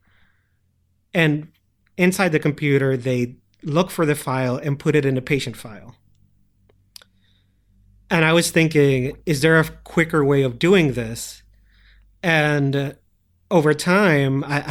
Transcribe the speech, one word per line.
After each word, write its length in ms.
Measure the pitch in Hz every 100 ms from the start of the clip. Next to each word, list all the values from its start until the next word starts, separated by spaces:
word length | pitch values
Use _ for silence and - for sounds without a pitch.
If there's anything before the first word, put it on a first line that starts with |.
| _ _ _ _ _ _ _ _ _ _ _
And 340 | 190 160 151 151 _ _ _ _ -
inside 320 | 180 190 185
the 80 | 160
computer, 580 | 160 139 147 139 135 131
they 380 | 123 127 123 - _ _
look 260 | 175 147 190
for 140 | - 160
the 100 | 147
file 420 | - 131 127 127
and 220 | 151 139
put 160 | 160 151
it 100 | 139
in 100 | 131
the 60 |
patient 340 | 123 143 131 113
file. 380 | 120 104 - - _ _ _ _ _ _ _ _ _ - _ _ _ _ _ _ _ _ _ _ _
And 160 | 175 160
I 80 |
was 180 | 170 170
thinking, 640 | 180 160 160 143 131 127 - -
"Is 160 | 143
there 160 | 156 160
a 100 | 160 -
quicker 400 | - - 165 165 143
way 160 | 143
of 160 | 135 117
doing 340 | 165 196 156
this?" 500 | 120 113 113 - - _ _ _ _ _ _ _ _
And, 540 | 180 160 151 147 139 135
uh, 180 | 139 - _ _ _ _ _
over 240 | 185 151
time, 680 | 151 - 185 208 147 139 135
I, 200 | 143 147 -